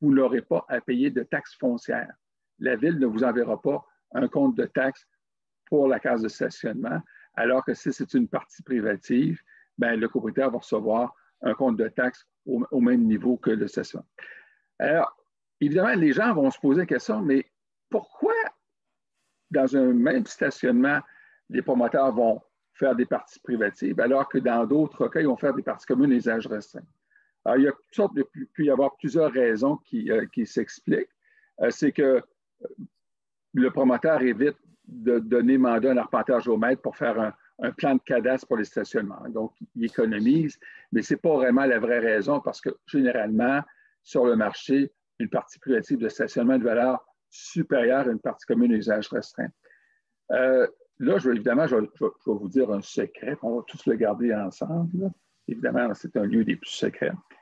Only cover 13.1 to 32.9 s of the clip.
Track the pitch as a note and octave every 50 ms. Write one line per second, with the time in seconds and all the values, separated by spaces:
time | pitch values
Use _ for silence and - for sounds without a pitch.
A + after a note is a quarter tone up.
13.1 | A2 G#2 - B2+ B2 A#2+ - B2 A2 G#2 G2+ G2+ - - - - - - - _
14.1 | _ - - - - - - _ _ _ _ _ _ - - C#3+ D#3 E3+ - -
15.1 | - _ _ _ _ _ _ _ _ _ C#3+ D3 D3 F#3 F#3+ A#3+ B3+ F#3 D#3+ D3
16.1 | C3 E3+ A3 A#3+ G#3+ D3+ C#3 C3+ - - - C#3 C#3 F3+ F3+ - C#3+ - - -
17.1 | G#3+ G#3+ G3 D3 C3+ C3+ - - _ _ _ _ _ _ _ _ - G#3+ - -
18.1 | - - D4+ A4 A#4 A4+ A4 - - _ _ _ _ _ _ _ _ _ _ _
19.1 | _ _ _ _ _ _ _ _ - C#3+ C3+ B2+ C3+ C#3 C3 B2+ B2 A#2+ A#2+ D3+
20.1 | - B3+ G#2+ - - - - C#3+ - - - B2+ A#2+ B2 B2+ C#3 C#3+ D3 - -
21.1 | _ - _ _ _ _ _ _ A#2+ B2 - - C3 B2 A#2+ A#2 - C#3+ C3+ C3+
22.1 | A2 A#2+ A#2 A2+ A2 - - _ _ _ _ _ _ - C#3 C3 B2 A#2 B2 -
23.1 | B2+ A#2+ - - - _ - - B2 A2+ G#2+ G2+ - - - - F#2+ F2 A2+ B2
24.1 | C3+ C3+ C#3 - - C3 A#2 B2 A#2 A#2 A#2 G#2+ C#3 D3+ D#3 D3 - - C3 A#2
25.1 | - E3 D#3 C#3+ B2 - - C#3+ B2 - - - - - - - C3 B2+ C#3+ C#3+
26.1 | B2+ A#2+ G#2+ A#2 A2+ A2+ G#2+ - G#2+ G#2+ - - - - - _ _ _ _ _
27.1 | _ _ _ _ _ _ _ - A#2+ C3+ C#3 C#3+ C3+ - _ _ - - G#3 G3
28.1 | - C#3+ C3+ - _ - C3 - _ - D3+ C#3+ C3+ B2 C#3 C3+ - _ - C#3+
29.1 | - E3 D#3 C#3+ A#2 C3 B2 A#2 A2 G#2 B2+ C#3+ D3+ - - _ - A2+ G#2+ -
30.1 | A2 A2+ A2 - - A#2+ A2 - - B2 G#2+ - - - _ - D#3 - F#4 -
31.1 | _ _ _ _ _ _ _ _ _ - - A#2+ A#2 - D3+ C#3+ - - C#3+ C3+
32.1 | C3 A#2+ - _ _ _ _ _ _ _ - - - - - -